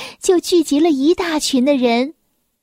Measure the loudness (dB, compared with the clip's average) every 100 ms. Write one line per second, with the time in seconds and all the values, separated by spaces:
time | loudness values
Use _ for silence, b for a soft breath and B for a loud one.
0 | B B 0 0 2 0 2 2 2 2
1 | 0 0 -2 -4 -2 0 2 2 2 0
2 | -2 -8 _ _ _ _